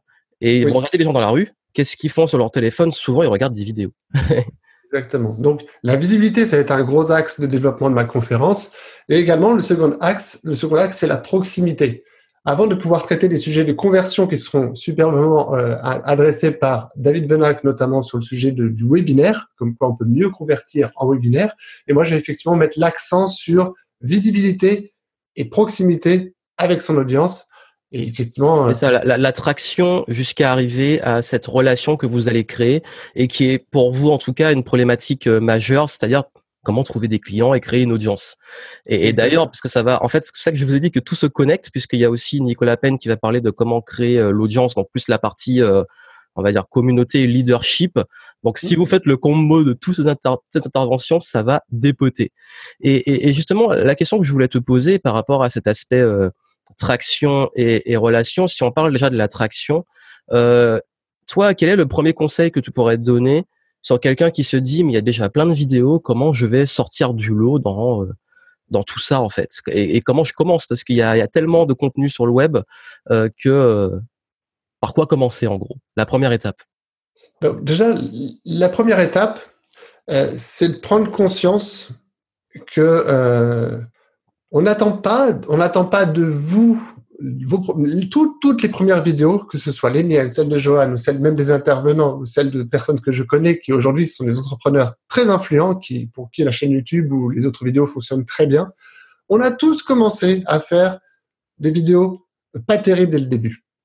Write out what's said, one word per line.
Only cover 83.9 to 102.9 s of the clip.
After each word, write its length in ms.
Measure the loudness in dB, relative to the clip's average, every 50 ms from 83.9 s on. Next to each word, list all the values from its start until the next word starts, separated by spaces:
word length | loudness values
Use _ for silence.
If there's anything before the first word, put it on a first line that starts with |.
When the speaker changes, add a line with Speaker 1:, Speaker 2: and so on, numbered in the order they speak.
| _ _ _ _ _ _ _ _ _ _ _ -2 0
Speaker 2:
on 60 | 2
n'attend 300 | 2 2 2 2 0 0
pas, 440 | 0 -2 -2 0 0 2 2 0 0 -2 -4 -2
on 80 | 0
n'attend 280 | 0 0 2 2 0 0
pas 220 | 2 2 0 2
de 160 | 2 0 0
vous, 580 | 0 0 -2 -4 -2 0 2 4 4 4 2 0 -4 -12 -20 -20 _ _ _ -14 -12 -10 -10 -8
vos 160 | -6 -4 -2 -2
pro-, 180 | -2 -2 -2 -2 -2 0 -2 -2 -4 -2
tout-, 300 | 0 2 0 0 0 0
toutes 220 | 0 0 0 2
les 60 | 0 -2
premières 340 | -2 0 2 2 2 2
vidéos, 360 | 2 0 0 2 2 2 2 0
que 180 | -2 -6 -10 -8
ce 140 | -6 -6
soit 180 | -6 -2 -2 0
les 140 | 0 0 0
miennes, 260 | 2 2 2 0 0
celles 180 | -2 -2 -2 0
de 100 | 0 0
Johan, 340 | 2 2 2 2 2 0
ou 40 | -2
celles 220 | -4 -2 -2 -2 0
même 160 | 0 0 2
des 160 | 2 2 2
intervenants, 680 | 2 2 2 0 0 2 2 0 2 2 2 0 -2 -4
ou 60 | -8
celles 280 | -4 -2 0 0 0
de 100 | -2 -4
personnes 380 | -4 -2 -4 -4 -2 -2 -2 -2
que 100 | -2 -2
je 140 | -4 -2 -2
connais, 340 | 0 0 2 2 2 0 0
qui 140 | 0 0
aujourd'hui 340 | 0 2 2 2 2 0 -2
sont 160 | -2 -4 -6
des 160 | -4 -4 -4 -4
entrepreneurs 560 | -6 -8 -8 -4 -2 2 2 2 2 0 -2 _ _ -4
très 200 | -2 0 2 2
influents, 460 | 2 0 0 0 2 2 2 2 -2
qui, 320 | -4 -6 -10 -10 -8 -10
pour 240 | -10 -12 -16 -16 -10
qui 140 | -4 -2 -2
la 80 | -2
chaîne 180 | -2 -2 0 0
YouTube 420 | 0 0 -2 -2 -2 -2 0 0
ou 180 | -2 -2 -2 -2
les 160 | -2 -2 -2
autres 180 | -2 -4 -4 -4
vidéos 240 | -2 0 0 0 0
fonctionnent 360 | -2 -8 -8 -6 -6 -6 -6
très 220 | -4 0 0 2
bien. 240 | 2 2 0 0 -2 -10 _ _ -20 -20 -20 -20 _ _ _ _ 0
On 120 | 0 2
a 100 | 2 0
tous 320 | 0 2 2 2 2 0
commencé 600 | 0 0 2 2 2 2 2 0 0 0 0 0 0
à 140 | -2 -2 -2
faire 400 | 0 0 2 2 2 2 0 -6 _ _ _ _ _ _ _ _ _ _ _ -4
des 140 | -2 0
vidéos 520 | 0 2 2 4 4 4 4 2 -2 -8 _ _ _ _ _ _ -14 -8 -2 0
pas 100 | 0 0
terribles 320 | 2 2